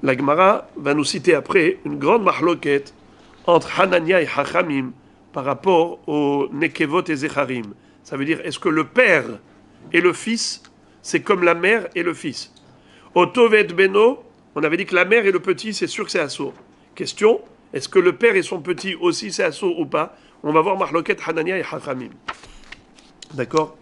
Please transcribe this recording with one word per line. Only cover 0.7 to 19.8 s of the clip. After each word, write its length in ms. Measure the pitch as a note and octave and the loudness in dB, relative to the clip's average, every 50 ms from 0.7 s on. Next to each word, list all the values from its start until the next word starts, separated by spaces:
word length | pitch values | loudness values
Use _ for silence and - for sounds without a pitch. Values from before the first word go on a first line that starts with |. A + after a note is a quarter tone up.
| - | -16
va 180 | - C#3+ C#3 C#3+ | -8 -4 -2 0
nous 100 | D3+ D3 | 0 0
citer 300 | C#3 - F#3+ C3+ F3 E3 | -2 -4 -4 2 2 2
après 440 | C#3+ B2+ - - F#3+ E3 E3 F#3+ - - | 2 2 0 2 2 2 2 0 -2 -6
une 140 | D3+ D3 D3 | -8 -8 -4
grande 260 | C#3 D3 G#3 A#3 G#3 | 0 2 2 4 2
mahloket 720 | F3+ - - C#3+ E3 F3 D3 - C#3+ C#3+ C#3 C#3 - - _ _ - - _ - - - - - | 0 0 0 0 0 0 0 0 0 0 0 -2 -6 -20 _ _ -20 -20 _ -20 -20 -20 -10 0
entre 340 | - F3 E3 - - - - | 2 2 2 2 0 0 0
Hanania 420 | F3+ F#3+ F3+ F3 E3 D#3+ F#3 F#3 D#3+ | 0 2 2 0 2 2 2 2 2
et 40 | |
Chachamim 680 | C3 - C#3+ C#3+ - E3 E3+ F#3 E3+ D3 C#3 C3 B2+ B2 - _ _ _ _ _ _ _ | 0 -2 -4 -4 -2 0 -2 0 0 -2 -4 -4 -6 -10 -16 _ _ _ _ _ _ _
par 120 | D3+ C3 | -8 -4
rapport 560 | C3+ C#3 A#2+ - F#3+ F#3+ E3 E3 E3+ F3 - _ | -4 -6 -4 0 2 4 4 2 2 -2 -12 _
aux 420 | - D3+ D3 D3 C#3+ C#3+ C#3+ C#3 - - | -4 -2 0 0 0 0 0 -2 -4 -4
Nekevot 520 | C#3 D#3+ D#3+ C#3 - E3+ C#3+ D3 F3+ F3 - | -4 -4 -4 -2 -2 -4 0 0 -2 -2 -2
et 80 | D#3+ | -6
Zecharim. 580 | C#3 C3 D3+ C#3 C#3 C#3+ B2 C3 B2 A2+ G2+ G2 _ _ _ _ _ _ | -4 -4 -6 -2 -2 -2 -2 -4 -8 -8 -10 -14 _ _ _ _ _ _
Ça 120 | - - | -12 -8
veut 80 | C3+ C#3 | -8 -4
dire, 160 | D3 E3 C#3+ - | -4 -4 -4 -4
est-ce 140 | E3+ C#3 - | -10 -10 -4
que 100 | - F#3 | -4 -2
le 160 | D#3 D#3 D#3 | 0 0 -2
père 420 | C#3 - A#3+ B3+ A3 F3+ D3+ A#2+ G#2 A#2 G2 _ _ _ _ _ _ _ _ - - - | -2 2 2 4 4 4 2 2 -2 -10 -14 _ _ _ _ _ _ _ _ -20 -2 -2
et 80 | E3+ | 2
le 120 | F3 F3+ D#3+ | 2 2 0
fils, 500 | - - - A3+ A3+ - - - - _ - _ _ _ _ _ _ _ | -2 -6 -6 -4 -4 -4 -8 -8 -12 _ -20 _ _ _ _ _ _ _
c'est 180 | - - E3+ | -6 -6 -6
comme 220 | E3 - G#3 F#3 F3 | -2 0 0 2 4
la 120 | E3+ E3+ | 2 2
mère 340 | E3+ E3+ F#3 A3 A3+ F#3+ E3 - | 2 2 0 0 0 0 -4 -6
et 80 | F#3 E3+ | -4 -4
le 120 | F3 D#3+ | -4 -6
fils ? 400 | - - D#3+ A#2 - - - _ - _ _ - _ _ _ _ - _ - _ | -6 -8 -10 -10 -10 -14 -16 _ -20 _ _ -20 _ _ _ _ -20 _ -2 _
Oto 340 | F#3 F3+ E3 - B3+ A#3+ A#3 | 2 2 4 4 4 4 6
ve'et 240 | G#3+ G#3+ G#3 - E3+ | 6 4 4 2 2
beno, 500 | E3+ F#3+ F#3+ F#3+ G3+ G#3+ A#3+ C#4 - - - _ _ _ _ _ | 2 2 4 4 6 4 4 4 2 -10 -20 _ _ _ _ _
on 80 | D3+ D3+ | -2 0
avait 140 | D#3 D#3 | 0 0
dit 100 | F3 G3 | 0 -4
que 80 | - F#3 | 0 2
la 100 | F3 F3+ | 2 4
mère 220 | F3+ G#3 A#3 A3 | 4 4 4 4
et 60 | G3 F#3+ | 4 0
le 80 | F3+ | 0
petit, 340 | - F#3+ F#3 C#3 - A3 G#3 | 0 0 -2 -2 -2 -8 -6
c'est 120 | - F#3+ | -6 -6
sûr 180 | D#3+ - - G#3+ | -6 -6 -8 -8
que 60 | - | -4
c'est 100 | - F#3+ | -2 -4
assourd. 340 | D#3+ C#3 C3 - C#3+ C3 - - - _ _ _ _ _ _ | -2 -4 -4 -8 -8 -10 -10 -14 -20 _ _ _ _ _ _
Question, 460 | - - C#3 - - G3+ G#3+ A#3+ - - - - _ _ _ - | -10 -10 -10 -6 2 4 4 4 2 -2 -12 -20 _ _ _ -10
est-ce 160 | C3+ C3 - | -8 -8 0
que 100 | - F#3+ | 2 4
le 140 | F3+ F3 F3 | 4 4 2
père 240 | - - A#3 G#3 | 4 2 4 4
et 60 | F#3+ E3 | 4 0
son 180 | - - F3+ | -2 -6 -8
petit 340 | D3 - F3 C#3+ - F#3+ F#3 | -6 -6 -6 -6 -4 -8 -8
aussi, 380 | D#3 F3 F3 E3+ - - G#3 F3 | -2 0 -2 -2 -2 -6 -8 -4
c'est 100 | - G3 | 0 0
assourd 360 | F3 - - - F#3 F3 D#3+ | 0 0 -2 -4 -4 -2 -2